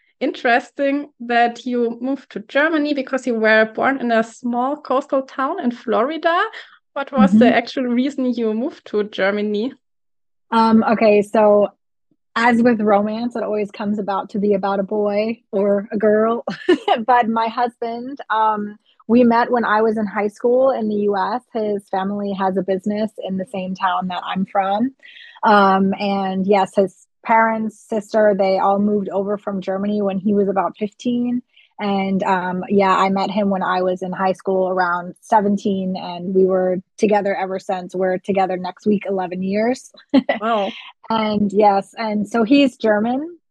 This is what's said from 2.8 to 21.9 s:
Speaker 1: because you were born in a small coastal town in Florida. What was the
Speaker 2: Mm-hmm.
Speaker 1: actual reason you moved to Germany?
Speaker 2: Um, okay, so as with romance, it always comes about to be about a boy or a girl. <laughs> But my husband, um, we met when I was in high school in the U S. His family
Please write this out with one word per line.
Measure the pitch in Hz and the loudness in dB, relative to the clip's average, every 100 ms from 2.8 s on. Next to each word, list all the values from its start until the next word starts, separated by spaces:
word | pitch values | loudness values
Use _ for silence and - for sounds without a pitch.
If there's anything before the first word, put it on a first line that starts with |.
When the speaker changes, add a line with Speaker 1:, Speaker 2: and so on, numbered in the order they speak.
| 294 | -2
Speaker 1:
because | 269 254 254 262 | -4 -4 -4 -2
you | 226 | 0
were | 214 220 220 | 4 4 2
born | 226 240 269 | 0 -2 -2
in | 240 | 0
a | 226 | 0
small | 226 - 240 240 254 294 | 0 -6 -6 -2 -2 -4
coastal | - 254 - 269 | -2 -4 0 -4
town | 262 - 269 349 | -4 -6 -4 -2
in | 254 | -4
Florida. | 240 - 202 262 320 330 339 440 - - _ _ | -4 -2 0 0 0 0 0 -2 -6 -20 _ _
What | 285 277 | -10 -4
was | 277 190 | 4 6
the | 214 247 | 8 6
Speaker 2:
Mm-hmm. | |
Speaker 1:
actual | 233 247 285 247 | 4 0 -4 -2
reason | 240 277 269 254 | 0 -2 -2 -4
you | 240 220 | -2 -2
moved | 214 294 - - | -2 -6 -8 -6
to | 208 208 | -4 -4
Germany? | - 196 208 208 208 254 - _ _ _ _ _ _ _ | -2 -2 -2 -2 -2 -4 -8 _ _ _ _ _ _ _
Speaker 2:
Um, | 226 226 220 | 2 4 4
okay, | 214 214 226 208 | 4 4 4 4
so | 202 226 214 208 202 - _ _ _ _ _ 226 | 4 4 6 4 2 -4 _ _ _ _ _ 0
as | 233 240 | 2 4
with | 240 214 | 4 2
romance, | 214 202 208 220 240 233 | 4 2 2 -4 -6 -6
it | |
always | 196 214 202 | -4 -4 -6
comes | - 208 214 | -6 -4 -4
about | 196 190 190 | -4 -4 -4
to | 208 | -2
be | 208 196 | 0 0
about | 196 196 | 0 -2
a | |
boy | 190 214 208 202 220 233 _ | -2 -2 0 0 -2 -6 _
or | 196 202 202 202 | -2 0 0 -2
a | 220 | 0
girl. | 214 214 226 233 - 185 - | 2 4 2 -2 -6 -6 0
<laughs> | 339 - 277 220 | 0 2 0 2
But | 247 240 | 2 2
my | 226 226 | -2 -2
husband, | 226 240 - 233 233 254 285 - | -2 -4 -4 -8 -8 -12 -14 -4
um, | 220 220 214 208 208 _ _ - | 0 0 0 -6 -12 _ _ 2
we | 240 | 4
met | 233 233 240 | 6 4 2
when | 240 | 0
I | 208 214 | 2 2
was | 226 220 | 2 0
in | 202 | -2
high | 208 208 | -2 -4
school | - 240 247 262 | -2 0 2 2
in | 233 214 | 0 -2
the | 208 | 0
U | 208 196 | 0 0
S. | 190 240 - | -2 -4 -6
His | 233 214 202 | -4 -4 -4
family | - | -4